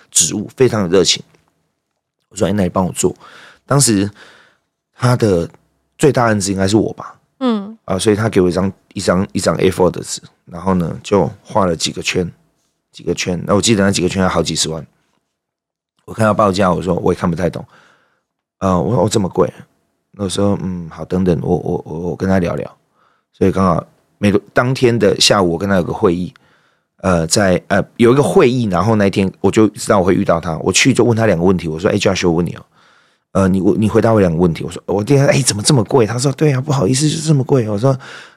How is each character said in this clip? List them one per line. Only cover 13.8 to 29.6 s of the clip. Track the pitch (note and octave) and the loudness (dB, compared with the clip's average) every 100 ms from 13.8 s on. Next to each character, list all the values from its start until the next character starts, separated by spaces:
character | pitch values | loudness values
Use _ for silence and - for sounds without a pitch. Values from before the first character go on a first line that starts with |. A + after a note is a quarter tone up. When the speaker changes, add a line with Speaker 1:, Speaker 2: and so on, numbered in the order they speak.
Speaker 1:
那 | G2 | 2
几 | G2 | 0
个 | F2 | -2
圈 | F#2+ | 0
要 | F#2 | -2
好 | E2+ | 0
几 | D#2+ | -2
十 | D#2+ - | -4 -6
万。 | D#2+ D2 _ _ _ _ _ _ _ _ _ _ _ | -8 -14 _ _ _ _ _ _ _ _ _ _ _
我 | - | -12
看 | F2 A2 | -2 0
到 | |
报 | G#2 G#2+ | 2 2
价， | F#2 F#2+ | 2 0
我 | E2 | 0
说 | E2+ F2 | -2 -2
：“我 | F#2 | 0
也 | F2+ | -2
看 | F#2 | -2
不 | |
太 | E2 F2 | -2 -4
懂。” | - - _ _ _ _ _ _ _ _ - | -6 -14 _ _ _ _ _ _ _ _ -6
呃， | G2 F2+ | -2 0
我 | D#2 | 0
说 | A#2 | 0
：“哦， | G2+ | 0
这 | A#2 | 0
么 | F#2 | -2
贵。” | - - - - _ _ _ _ | -2 -2 -4 -20 _ _ _ _
那 | - | -10
我 | G2 | -8
说 | F2 G2+ G2+ | -2 -2 -2
：“嗯， | F2+ F2+ E2 | -6 -10 -12
好， | D#2+ D#2+ | -14 -6
等 | F#2 | -2
等， | F#2 E2 | 0 0
我， | F2 F2 | 0 -2
我， | - F2 - | -2 -6 -6
我， | D#2+ F2 | -10 -8
我 | D#2 | -4
跟 | F#2+ | 0
他 | F#2+ | 0
聊 | E2+ | 0
聊。” | D2 - - _ _ _ _ _ | -4 -10 -14 _ _ _ _ _
所 | - F#2+ | -2 0
以 | |
刚 | F2+ | 2
好 | F#2+ D#2+ - _ _ - | 0 0 -4 _ _ -4
没 | G2+ | 0
多， | G2 - | 0 -2
当 | - B2+ | -2 0
天 | C3 B2 A#2 | 2 0 2
的 | G2+ - | 2 2
下 | - A2 | 2 2
午 | F2+ | 2
我 | E2 | 0
跟 | G2 | 0
他 | G2 | 0
有 | |
个 | E2 | 0
会 | E2 G#2+ | 0 0
议， | F2 F2+ - _ _ _ _ _ _ | 0 -4 -12 _ _ _ _ _ _
呃， | G2 F2 E2 | 0 0 2
在， | G#2+ G2 F2 - | 2 2 2 0
呃， | G2+ E2 - | -2 -2 2
有 | A#2 | 4
一 | C3+ | 4
个 | |
会 | C#3 F3 C#3 | 4 4 4
议， | B2+ | 2
然 | A2+ F2 | -2 0
后 | G2+ A2 | 0 2
那 | G2 | 2
一 | |
天 | G2 F#2+ - | 2 -2 0
我 | G2+ | 0
就 | G#2 | 4